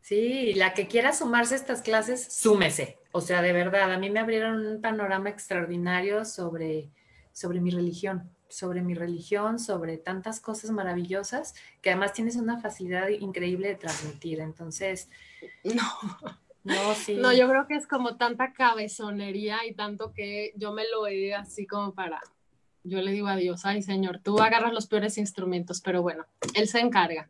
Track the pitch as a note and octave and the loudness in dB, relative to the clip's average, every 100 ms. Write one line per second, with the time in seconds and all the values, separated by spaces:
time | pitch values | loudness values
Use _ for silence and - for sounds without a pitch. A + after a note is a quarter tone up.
0 | - G#3 A#3 C4 A#3+ G3 F#3 F#3 F#3+ A3+ | 2 2 2 2 2 4 4 4 2 4
1 | B3+ D4+ C4+ A#3+ A#3 C4 C4 A#3+ A3+ A3 | 4 2 2 4 4 0 -2 -4 2 2
2 | G#3+ B3+ - - A3+ G#3 E3+ C#3 C3 - | 2 -4 -4 2 6 6 6 2 -4 -8
3 | _ F3+ E3+ F3+ F3 F3 F3+ G3 F#3+ F#3 | _ -4 2 2 4 4 4 4 4 2
4 | G3 G#3 A3+ A3 A3+ A3 G#3+ G#3+ A3 A3 | 0 0 2 0 0 -2 -2 -2 -2 0
5 | G3+ F#3+ G3 G#3 - F#3 E3+ F3 F3 F3+ | 0 0 -2 -6 -4 -2 -2 -2 0 0
6 | F#3+ G#3 A3 - E3+ E3 D#3+ D#3 D3 _ | 2 -2 -2 -6 -6 -4 -4 -4 -6 _
7 | _ _ _ - F3+ F3+ F3 F3 F3 E3 | _ _ _ -10 -4 0 0 2 0 -2
8 | G3 F#3+ - _ _ - F#3 F3+ F3+ E3+ | -4 -4 -8 _ _ -8 -6 -2 -2 -2
9 | F3 F3 - G3+ G#3+ A#3 A#3 F#3 E3 D#3+ | -4 -6 -2 0 0 -2 -2 -2 -2 -6
10 | F3+ F#3+ G3+ A3 - A3 A3 G#3+ F#3 F3+ | -6 -6 -6 -8 -8 -8 -4 -2 0 -2
11 | F3 F#3+ G3+ B3+ D#4 - - _ F#3+ F3+ | -2 -4 -4 -6 -8 -14 -20 _ 0 2
12 | G3+ G3+ A3+ A#3+ A3+ A#3+ A3 - F#3 F3+ | 0 0 -2 -2 -2 -4 -6 -8 -4 -2
13 | F#3+ G#3 G3+ F3+ F3+ F3+ G3 F#3+ E3 D3+ | 0 -2 -2 -4 -2 -2 -2 -4 -6 -6
14 | D3+ D3 E3 D#3 D#3+ D#3 E3 D#3+ F#3+ F#3 | -8 -8 -8 -6 -8 -10 -12 -6 -4 -4
15 | - - - - - - F#3+ A#3 G#3+ - | -10 -20 -20 -20 -20 -8 -2 0 -2 -4
16 | G#3 - - - _ _ G3 F#3+ G3+ G#3+ | -10 -10 -14 -16 _ _ -2 0 2 0
17 | - G#3 B3+ B3+ B3+ C4+ C#4 D4 D4 C4+ | -2 2 6 8 8 6 2 -4 -2 -2
18 | B3 - A#3+ A#3+ C4 - B3 A3 G#3+ - | -2 0 0 0 -4 4 2 4 -4 -6
19 | G#3+ G3+ G3+ G3 G#3 A3 A#3 G#3+ G#3 G#3 | -6 -6 -4 -4 -2 -2 -4 -6 -6 -6
20 | A3 - G3+ G#3 G#3+ G#3 G#3 G#3+ A3 A3+ | -10 -8 -8 -6 -8 -6 -6 -4 -4 -2
21 | G#3 G3 G3 G3+ G3+ - G3 G3+ G3+ F#3+ | -2 -2 -2 -4 -8 -10 -6 -4 -4 -6
22 | F3+ E3 - _ _ _ _ _ F3+ F#3+ | -8 -8 -12 _ _ _ _ _ -6 -2
23 | F#3+ G3+ G3+ F#3+ F3+ F3 G3 G#3 G3 F#3+ | 0 0 0 0 0 0 -2 -2 -2 0
24 | F#3+ F3+ - G#3 A3 A3+ A#3 A3+ G#3+ G#3+ | 0 -2 0 6 6 6 2 0 0 0
25 | G#3 G#3+ G#3 - F3+ F3+ F3 F3+ - F3+ | 0 -2 -4 -2 -2 -2 -2 -6 0 2
26 | F3 D#3+ - _ - G3+ G#3 A#3+ A#3+ A3+ | 0 -2 -12 _ -4 0 2 4 4 4
27 | E3+ D#3+ D#3 | 4 0 -10